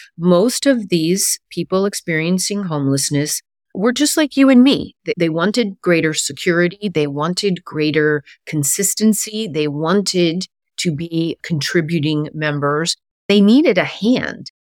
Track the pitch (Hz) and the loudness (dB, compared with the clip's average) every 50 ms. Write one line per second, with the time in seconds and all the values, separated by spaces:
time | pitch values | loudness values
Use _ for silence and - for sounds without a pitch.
0 | - - _ - 165 180 180 175 202 254 - - - 277 269 240 208 180 180 165 | -20 -20 _ -2 2 4 4 4 4 2 0 0 2 2 2 2 0 0 0 0
1 | 160 165 185 202 208 - - - _ _ - 175 165 - 180 190 196 202 196 - | 2 0 0 0 0 -2 -4 -4 _ _ -8 -8 -4 -2 0 0 0 -2 -4 -6
2 | - 175 165 156 160 170 185 185 - - 202 202 196 175 151 147 139 135 135 139 | -6 -4 -2 -2 0 0 0 0 -2 -4 -4 -6 -6 -4 -4 -2 0 0 0 0
3 | 139 - 147 143 147 151 - - - _ _ _ _ _ - 190 185 247 247 254 | 0 0 0 -2 -2 -2 -4 -8 -10 _ _ _ _ _ -6 -2 -2 0 0 0
4 | 294 294 - 330 311 269 - 269 269 269 269 240 247 285 233 143 - - - _ | 0 0 2 2 0 2 2 4 6 6 8 8 8 6 4 2 -2 -8 -14 _
5 | _ 170 - - 170 165 156 165 170 202 208 247 233 202 190 - - 180 170 165 | _ -6 -2 0 -2 0 0 0 0 0 0 0 -2 -2 -4 -4 0 2 2 2
6 | 160 160 151 - - - 139 - - 185 170 170 175 175 196 202 208 208 165 160 | 2 0 -2 -4 -6 -6 -8 -4 -2 0 2 2 2 0 -2 -4 -6 -4 -2 -2
7 | 147 143 139 147 151 170 180 - - 202 180 165 - - - 156 151 151 147 156 | -2 -2 -2 -4 -4 -4 -4 -4 -2 -4 -4 -4 -6 -8 -4 -2 -2 0 2 2
8 | 151 151 151 147 - - - _ _ - - 151 143 143 - - 196 - - - | 2 2 0 -2 -4 -10 -20 _ _ -6 -4 -2 -2 -2 -2 -2 -2 -2 -4 -2
9 | 214 220 208 - - 220 214 214 220 185 139 156 151 147 143 147 160 160 180 208 | -2 -2 -2 -2 -4 -6 -6 -6 -6 -4 -4 -4 -2 -2 -4 -4 -2 0 0 0
10 | 190 - - 185 175 165 160 185 185 - _ _ _ _ _ - - 180 151 139 | 0 0 0 0 0 0 0 -4 -6 -10 _ _ _ _ _ -6 -4 -4 -4 -4
11 | 165 170 165 165 165 165 - - - - 170 143 - - - 175 160 151 170 165 | -6 -6 -4 -4 -4 -4 -6 -8 -6 -4 -4 -4 -2 -2 -2 -2 -2 -2 -2 -2
12 | 139 156 151 151 151 - - 156 156 151 147 143 143 143 147 151 165 175 - - | -2 -2 -2 -2 -4 -6 -6 -6 -4 -4 -2 -2 -2 -2 -2 -2 -2 -4 -6 -8
13 | _ _ _ _ _ - 202 208 196 208 233 277 320 294 196 180 151 - - - | _ _ _ _ _ 2 4 4 6 6 6 6 4 4 2 2 0 -2 -4 -4
14 | 185 226 254 214 - 73 - - - - - _ _ _ | 0 0 0 0 -2 -4 -8 -10 -14 -18 -20 _ _ _